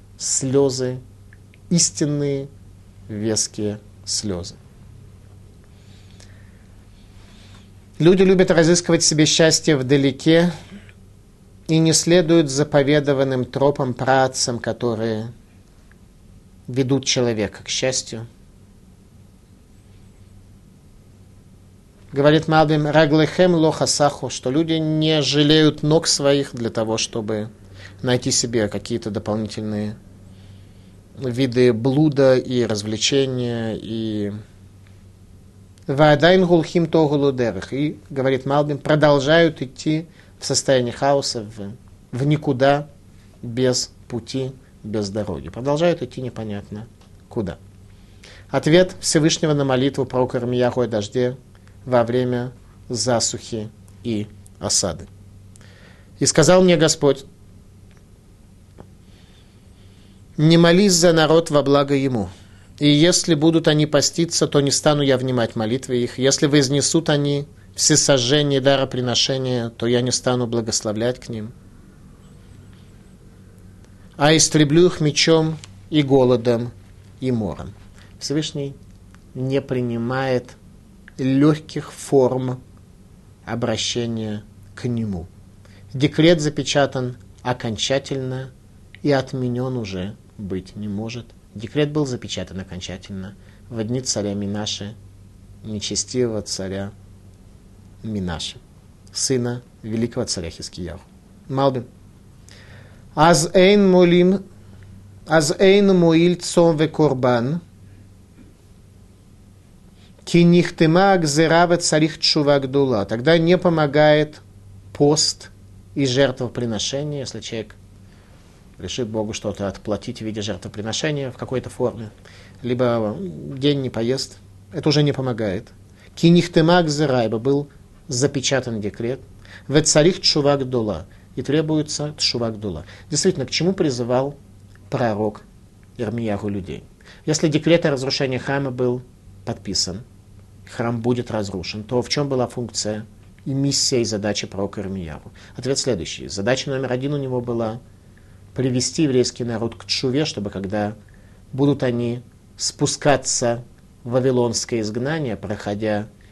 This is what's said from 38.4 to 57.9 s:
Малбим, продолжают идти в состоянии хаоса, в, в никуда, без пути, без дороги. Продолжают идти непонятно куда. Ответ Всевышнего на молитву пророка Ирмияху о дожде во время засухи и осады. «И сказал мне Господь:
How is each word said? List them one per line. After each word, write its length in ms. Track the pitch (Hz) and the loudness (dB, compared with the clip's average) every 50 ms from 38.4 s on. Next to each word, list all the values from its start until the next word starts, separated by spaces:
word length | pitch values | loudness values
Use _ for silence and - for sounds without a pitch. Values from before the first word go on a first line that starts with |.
| 131 | 0
Малбим, 320 | 139 139 147 147 147 147 | 0 0 0 0 0 -4
продолжают 840 | 131 - - 151 151 147 151 143 139 131 139 156 170 170 160 160 - | -4 -2 0 2 4 4 4 4 4 4 4 4 4 4 4 2 -2
идти 460 | 135 123 - - - 151 156 156 170 - - - - - - - | -10 -12 -12 -8 -4 -4 -4 -4 -4 -8 -16 -20 -20 -20 -18 -12
в 60 | - | -8
состоянии 460 | - 139 - - - 135 127 123 120 | -4 -4 -2 0 2 2 2 2 0
хаоса, 520 | 110 - 143 139 143 139 135 - - 120 107 | -2 -2 0 2 2 2 0 -2 -6 -8 -10
в, 280 | 104 - 110 98 101 117 - - - - - - - | -12 -12 -12 -12 -12 -12 -16 -20 -20 -20 -20 -16 -12
в 140 | - 120 135 | -6 -2 0
никуда, 640 | 147 151 147 151 151 135 120 135 139 143 147 147 - - - - - - - - - - - | 0 0 0 0 -2 0 2 4 4 4 2 -2 -6 -16 -20 -20 -20 -20 -20 -20 -20 -20 -16
без 500 | - 120 113 123 127 127 123 123 - - - - - - | -14 -8 -2 0 0 2 0 0 -4 -8 -12 -20 -14 -12
пути, 420 | - 117 110 - - 135 131 131 131 - - - - - - | -10 -10 -8 -8 -6 -6 -6 -6 -10 -14 -20 -20 -20 -16 -12
без 260 | 110 104 110 104 98 | -8 -6 -4 -4 -4
дороги. 400 | 98 110 104 98 90 69 65 82 | -6 -6 -6 -6 -6 -8 -10 -12
Продолжают 520 | 95 113 123 139 147 147 165 175 165 - | -12 -6 -4 -2 0 0 2 0 0 -2
идти 200 | 127 120 - - | -6 -10 -10 -10
непонятно 640 | 127 123 - - 110 110 101 101 - - 104 104 117 - - - - - - - - - | -12 -10 -10 -10 -10 -8 -8 -10 -10 -12 -14 -14 -16 -16 -20 -20 -20 -20 -20 -20 -20 -10
куда. 280 | - 120 104 87 - - - - - - - - - - - - - - - - - - - - | -8 -6 -6 -6 -8 -12 -16 -20 -20 -20 -20 -20 -20 -20 -20 -20 -20 -20 -20 -20 -20 -20 -10 -6
Ответ 460 | - 139 - 156 156 180 185 185 - - | -4 -2 2 4 6 6 4 4 0 -6
Всевышнего 540 | - - - 165 147 165 165 - - 156 147 | -4 -2 2 2 2 2 2 0 0 0 0
на 100 | 143 139 | 0 0
молитву 420 | 135 131 127 131 139 135 - 131 | 0 2 2 0 0 0 -2 -4
пророка 320 | 127 - 127 127 123 - | -2 -2 -2 -2 0 -2
Ирмияху 440 | 131 120 120 123 123 123 123 120 127 | -4 -4 -2 0 0 0 0 0 0
о 60 | 120 | -2
дожде 500 | 107 117 107 104 104 - 127 123 123 127 127 - - - - - - - - - | -2 -2 -4 -4 -2 -2 -2 0 -2 -2 -6 -14 -20 -20 -20 -20 -20 -20 -18 -4
во 180 | 127 123 120 117 | 0 2 2 2
время 480 | 113 120 127 127 123 123 123 123 127 - - - - - - - - | 2 0 0 0 0 -2 -4 -4 -8 -10 -14 -20 -20 -20 -20 -12 -8
засухи 800 | 127 113 107 131 123 113 - - - 110 - - 120 110 107 110 - - - - - - - | -6 -4 -2 0 0 0 0 -2 -6 -8 -10 -8 -8 -8 -8 -10 -14 -18 -20 -20 -20 -10 -6
и 240 | 120 113 104 104 - - - - - - - | -4 -4 -4 -4 -8 -12 -20 -20 -20 -14 -8
осады. 480 | - 101 - - - 95 82 - - - - - - - - - - - - - - - - - - - - - - - - - | -6 -4 -2 -2 -2 -4 -6 -8 -12 -18 -20 -20 -20 -20 -20 -20 -20 -20 -20 -20 -20 -20 -20 -20 -20 -20 -20 -20 -20 -20 -8 -4
«И 60 | 139 | -2
сказал 380 | 131 - - 151 147 180 185 190 | 0 4 4 6 6 6 6 6
мне 120 | 180 175 | 6 4
Господь: 500 | 156 160 156 - - - 143 135 - - - - - - - - - - - - - - - | 4 4 2 2 2 2 0 0 0 -4 -18 -20 -20 -20 -20 -20 -20 -20 -20 -20 -20 -20 -20